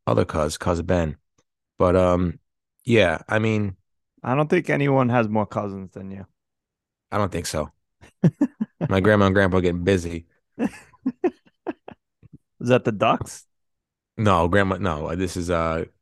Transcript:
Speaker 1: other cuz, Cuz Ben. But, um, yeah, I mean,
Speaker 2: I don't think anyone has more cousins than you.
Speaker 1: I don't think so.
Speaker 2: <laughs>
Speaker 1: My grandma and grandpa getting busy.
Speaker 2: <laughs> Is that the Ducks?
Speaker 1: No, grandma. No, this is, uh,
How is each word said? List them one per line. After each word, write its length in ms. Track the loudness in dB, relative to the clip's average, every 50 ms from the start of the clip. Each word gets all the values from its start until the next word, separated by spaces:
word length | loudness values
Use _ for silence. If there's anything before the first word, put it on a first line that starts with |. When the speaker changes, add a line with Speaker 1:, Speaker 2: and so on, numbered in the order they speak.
| _
Speaker 1:
other 180 | -2 0 0 0
cuz, 320 | -2 -2 -4 -4 -4 -4
Cuz 240 | -4 -4 -2 -2 -2
Ben. 380 | -2 -2 0 0 -2 -2 -6 -10 _ _ _ _ _ _ _ _ _ _ _ 0
But, 160 | 2 2 4
um, 440 | 4 4 4 2 2 0 -2 -4 -6 _ _ _ _ _ _ _ _ _
yeah, 340 | 0 2 4 4 2 0 -2 -4 -4
I 100 | -2 -2
mean, 380 | 0 0 0 -2 -2 -4 -6 -10 _ _ _ _ _ _ _ _ -6
Speaker 2:
I 120 | -4 -2
don't 140 | -2 0 0
think 220 | 0 0 0 0
anyone 400 | -2 -2 0 2 2 2 2 2
has 180 | 2 0 0 0
more 160 | 0 -2 -2
cousins 480 | -2 -4 -6 -6 -6 -8 -12 -14 -16 -16
than 180 | -16 -16 -16
you. 140 | -14 -16 -16 -18 _ _ _ _ _ _ _ _ _ _ _ _ _ _ _ _ -4
Speaker 1:
I 60 | -2
don't 120 | -2 -2
think 140 | -4 -6 -6
so. 260 | -6 -4 -4 -6 -6 -10 _ _ _ _ _ -20 -20 _ _ 0
Speaker 2:
<laughs> 680 | 0 2 0 -2 -4 -4 -6 -10 -10 _ -8 -4 -2
Speaker 1:
My 120 | 0 2
grandma 260 | 4 4 6 6 6
and 80 | 4 4
grandpa 260 | 4 4 4 2 2
getting 240 | 2 0 -2 0 0
busy. 420 | 2 2 2 0 -4 -10 -12 -14 _ _ _
Speaker 2:
<laughs> 180 | _ _ _ -6
Is 120 | -6 -6 -6 -10 -20 _ _ _ -10 -10 -6 _ -4 -4 -4 _ _ _ _ _ _ -12 -12 _ _ -20 -20 -20 _ _ _ _ -20 -20 -20 -20 _ _ _ -6
that 240 | 0 2 2 2 2
the 80 | 0 -2
Ducks? 540 | 0 0 0 0 0 -4 -10 -16 -18 -20 _ _ _ _ _ _ _ _ _ _ _ _ _ _
Speaker 1:
No, 320 | 0 2 4 4 4 4 4
grandma. 300 | 4 2 2 2 0 -2
No, 360 | -2 -2 -2 -4 -4 -6 -4
this 220 | -4 -4 -4 -4
is, 140 | -4 -4 -2
uh, 340 | 0 0 0 0 -2 -4 -6 -8 _ _